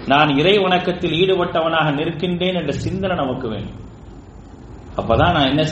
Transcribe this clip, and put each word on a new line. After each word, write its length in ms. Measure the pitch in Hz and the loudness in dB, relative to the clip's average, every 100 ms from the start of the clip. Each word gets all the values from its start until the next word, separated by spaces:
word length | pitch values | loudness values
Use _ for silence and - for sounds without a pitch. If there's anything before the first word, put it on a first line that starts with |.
| - | 2
நான் 240 | 139 151 139 | 4 4 4
இறை 160 | 170 208 | 4 4
வணக்கத்தில் 600 | 185 180 180 175 170 156 | 4 2 0 -2 -2 2
ஈடுபட்டவனாக 680 | 185 185 170 170 160 160 151 139 | 2 2 0 0 0 2 2 0
நிற்கின்றேன் 600 | 170 165 180 175 180 180 | -2 -2 -2 -2 -2 -2
என்ற 140 | 151 - | -2 -4
சிந்தனை 320 | - 190 196 175 | -4 -4 -2 -2
நமக்கு 320 | 131 123 117 | -2 -4 -6
வேண்டும். 320 | 104 92 - - - - - - - - - - - - - | -6 -8 -12 -18 -20 -20 -20 -20 -20 -20 -20 -20 -18 -12 -6
அப்பதான் 380 | 101 117 165 160 | 0 4 4 4
நான் 160 | 131 | 2
என்ன 100 | 147 156 | 2 0